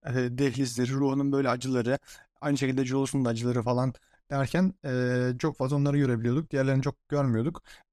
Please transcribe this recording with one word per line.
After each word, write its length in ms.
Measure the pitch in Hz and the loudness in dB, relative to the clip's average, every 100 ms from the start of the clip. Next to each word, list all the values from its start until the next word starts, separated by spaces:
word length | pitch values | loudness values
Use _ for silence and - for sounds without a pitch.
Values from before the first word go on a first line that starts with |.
| 147 | -4
e, 80 | |
dehlizleri, 760 | 123 123 123 139 123 131 120 123 | -2 -2 0 0 0 -2 0 0
ruhunun 400 | 135 139 135 139 | 0 0 2 0
böyle 160 | 139 135 | 2 0
acıları, 500 | 123 131 127 117 135 - - - _ | 0 0 0 0 -2 -4 -20 -20 _
aynı 180 | 147 143 | -2 0
şekilde 260 | 135 131 | 0 0
Julus'un 400 | 127 135 135 135 | 0 0 0 0
da 40 | 123 | 0
acıları 340 | 113 120 123 | 0 0 0
falan 320 | 113 123 127 - _ _ - | 0 0 0 -4 _ _ -6
derken, 440 | 139 135 165 185 - | -4 0 2 0 0
e, 440 | 147 127 123 123 127 123 | -4 -2 0 0 0 -2
çok 180 | 160 - | -4 -2
fazla 200 | 131 143 | -2 0
onları 220 | 143 143 | 2 2
görebiliyorduk. 520 | 135 117 117 131 170 | 2 2 0 0 -2
Diğerlerini 320 | 139 135 135 | 0 2 2
çok 260 | 139 - - | 0 -4 -4
görmüyorduk. 540 | 147 139 110 131 165 - - _ | 0 2 2 0 -4 -10 -20 _